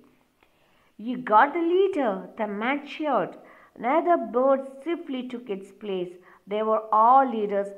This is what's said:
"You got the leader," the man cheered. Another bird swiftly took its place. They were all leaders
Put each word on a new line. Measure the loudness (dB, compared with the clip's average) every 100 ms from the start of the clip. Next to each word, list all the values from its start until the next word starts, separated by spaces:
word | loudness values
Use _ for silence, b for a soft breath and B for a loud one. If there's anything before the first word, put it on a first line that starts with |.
| _ b b b b b b b b b -8
"You | -8 2
got | 4 4
the | 2 0
leader," | 2 2 0 -2 -2 -8 -8
the | -6 -4
man | -4 -4 -8
cheered. | -6 -2 0 -2 -8 B B B
Another | -8 -2 0 2 0 0 0
bird | 2 2 -2 -12
swiftly | -8 -6 -6 -8 -8
took | -10 -10 -10
its | -10 -14
place. | -8 -6 -6 -10 B B -8
They | -4 0
were | 0 2 4
all | 8 6 4 0
leaders | -2 -2 -4